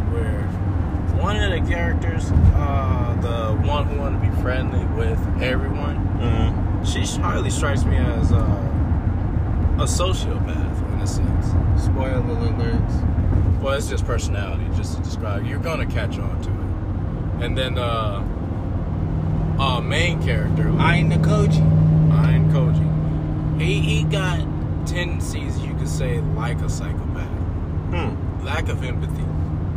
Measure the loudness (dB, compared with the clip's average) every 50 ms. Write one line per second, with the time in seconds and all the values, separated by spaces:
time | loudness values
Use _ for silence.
0 | 0 0 0 -2 0 -2 -2 -2 -2 -4 -4 -2 -2 -2 -2 -2 -2 -2 -2 -2
1 | -2 0 0 0 0 0 0 0 0 0 0 0 0 0 0 0 0 0 0 0
2 | 0 0 -2 -2 -2 2 4 6 6 8 6 6 4 2 0 0 2 2 2 0
3 | 0 0 0 0 0 -2 -2 -2 0 0 0 0 2 2 2 2 2 0 0 0
4 | 0 0 0 0 0 0 0 2 0 0 0 0 0 0 0 0 0 0 0 0
5 | 2 2 2 0 0 0 0 0 0 0 0 0 0 -2 -2 -2 -2 -2 -2 -2
6 | -2 -2 0 0 0 0 2 2 2 2 2 0 0 0 0 0 0 0 0 0
7 | -2 -2 -2 -2 -2 0 0 0 0 0 0 0 0 0 2 2 2 2 2 2
8 | 2 2 2 0 0 2 2 2 4 2 0 0 -2 -2 0 0 0 0 0 0
9 | 0 0 -2 0 -2 -2 -2 -2 -2 0 0 0 0 2 2 2 0 0 0 0
10 | 0 0 0 0 -2 -2 -2 -2 -2 -2 -2 -2 -2 -2 -2 -4 -4 -2 -2 -2
11 | -2 -2 0 0 0 0 0 0 0 2 2 2 2 2 2 2 2 2 0 0
12 | 0 0 0 0 0 0 -2 0 0 0 0 0 0 0 0 0 0 0 0 0
13 | 0 0 0 0 0 2 2 2 2 2 2 0 0 0 -2 -2 -2 -2 -2 -2
14 | -2 -2 -2 -2 -2 -2 -2 -2 -4 -4 -4 -4 -4 -2 -2 -2 -2 -4 -4 -4
15 | -4 -6 -4 -6 -4 -4 -4 -4 -4 -4 -4 -4 -4 -4 -4 -4 -4 -2 -2 -2
16 | -2 -2 -4 -4 -4 -4 -4 -4 -2 -4 -4 -4 -2 -4 -4 -4 -4 -4 -4 -4
17 | -4 -4 -4 -4 -4 -4 -2 -2 -2 -2 -2 -2 -2 -2 -2 -2 -2 0 0 0
18 | -2 -2 -2 -2 -4 -4 -4 -4 -4 -4 -4 -4 -4 -4 -4 -2 -2 -2 -2 -2
19 | -2 -2 0 0 0 0 0 0 0 0 0 0 0 0 0 0 0 0 0 0
20 | 2 2 0 0 0 0 0 0 0 2 2 2 2 2 2 4 4 4 4 4
21 | 4 4 4 4 4 4 4 4 4 4 4 6 6 6 6 6 6 6 6 6
22 | 6 6 6 6 6 6 4 4 4 4 4 4 4 2 2 2 2 2 0 0
23 | 0 0 -2 -2 -2 -2 -4 -2 -2 -2 -2 0 0 0 2 2 2 2 2 2
24 | 2 2 0 0 0 0 0 0 -2 -2 -4 -4 -4 -4 -4 -2 -2 -2 -2 -2
25 | -2 -2 -2 -4 -4 -4 -4 -4 -4 -4 -4 -4 -4 -4 -4 -4 -2 -2 -2 -2
26 | -2 -2 -2 -2 0 -2 -2 -2 -2 -2 -2 -2 -2 -2 -2 -4 -4 -4 -4 -4
27 | -4 -4 -4 -4 -4 -6 -4 -4 -4 -4 -4 -4 -6 -4 -6 -4 -4 -4 -4 -2
28 | -2 -4 -4 -4 -6 -6 -6 -6 -6 -4 -4 -4 -2 -2 -4 -4 -4 -4 -4 -4
29 | -4 -4 -4 -4 -4 -4 -2 -4 -4 -2 -4 -4 -4 -4 -2